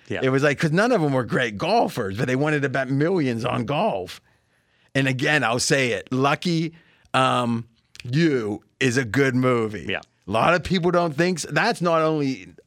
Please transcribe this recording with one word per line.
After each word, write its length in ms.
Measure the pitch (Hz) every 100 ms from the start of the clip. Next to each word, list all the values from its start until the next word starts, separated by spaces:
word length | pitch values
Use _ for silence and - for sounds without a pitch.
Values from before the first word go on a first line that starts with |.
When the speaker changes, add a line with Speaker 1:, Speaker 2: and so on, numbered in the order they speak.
| -
Speaker 1:
Yeah. 120 | 95
Speaker 2:
It 60 | 131
was 120 | 135
like, 160 | 143 139
'cause 120 | 160
none 180 | 165 240
of 80 | 226
them 120 | 151
were 120 | 131
great 320 | 113 143 120 101
golfers, 600 | 165 233 262 131 98 101
but 80 | 127
they 100 | 131
wanted 260 | 151 147
to 60 | 135
bet 200 | 131 131
millions 540 | 139 160 190 131 113
on 200 | 120 123 117
golf. 540 | 147 214 104 90 - _ _ _ _ _ _ _
And 120 | 135 135
again, 340 | 127 151 151
I'll 140 | 113 120
say 320 | - 139 127
it, 160 | 98 -
Lucky, 600 | 131 139 156 180 165 165 165 _ _ _
um, 520 | 131 131 123 120 117 117 _ _ -
You 580 | 120 139 165 131 107 101 _ -
is 160 | 131 120
a 80 |
good 300 | 117 131 135
movie. 520 | 127 127 120 110 104 78
Speaker 1:
Yeah. 120 | 87 - _ -
Speaker 2:
A 40 |
lot 240 | 110 151
of 80 | 175
people 260 | - 180 170
don't 240 | 175 175 139
think 240 | 175 175
so. 80 | -
That's 300 | 147 208 -
not 180 | 170 165
only 540 | 160 156 139 110 87 -